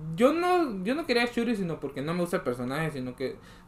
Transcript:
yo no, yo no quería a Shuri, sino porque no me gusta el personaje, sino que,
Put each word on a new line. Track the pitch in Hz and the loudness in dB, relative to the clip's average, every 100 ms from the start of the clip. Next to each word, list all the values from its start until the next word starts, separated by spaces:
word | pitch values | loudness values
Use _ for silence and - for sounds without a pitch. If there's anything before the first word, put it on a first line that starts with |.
| 156 160 | -8 4
yo | 247 | 4
no, | 320 359 359 311 196 | 4 4 2 2 -2
yo | 180 277 | -2 -2
no | 330 | 2
quería | 240 | 2
a | 240 | 2
Shuri, | 240 233 214 | 2 0 0
sino | 180 147 | -2 -4
porque | 139 139 | -6 -6
no | 143 | -4
me | 180 | 0
gusta | 175 185 | 0 0
el | |
personaje, | - 123 123 139 160 | 0 -2 -2 -2 -2
sino | 143 127 123 | -4 -8 -4
que, | 131 - - - | -6 -6 -16 -20